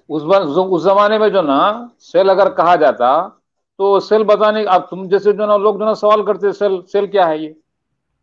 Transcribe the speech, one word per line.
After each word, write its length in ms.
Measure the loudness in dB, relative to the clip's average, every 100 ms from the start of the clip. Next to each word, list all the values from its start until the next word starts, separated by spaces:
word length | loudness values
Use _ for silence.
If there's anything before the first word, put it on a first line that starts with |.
| -10
उस 140 | -6
ब-, 100 | 0
उस, 240 | 0 0 -2
उस 260 | -2 0
जमाने 360 | 0 2 2 2
में 100 | 0
जो 120 | 0
ना 500 | 0 0 0 -4 -12 _
सेल 300 | _ 0 2
अगर 240 | 2 2
कहा 220 | 2 2 4
जाता, 680 | 2 2 0 0 -4 _ _ _ _ -4
तो 220 | 0 0
सेल 240 | 0 0
बताने, 420 | 2 2 0 -2 0
अब 220 | -2 -2
तुम 200 | -12 -4
जैसे 240 | -2 0
जो 120 | 0 0
ना 120 | 0
लोग 220 | 0 -2
जो 60 | -4
ना 80 |
सवाल 300 | 0 0 0
करते, 300 | 0 -2 -2
"सेल, 300 | -2 -2 -4 -4
सेल 140 | -4 -2
क्या 180 | 0 0
है 180 | -2
ये?" 120 | -8 -14 _ _ _ _ _ _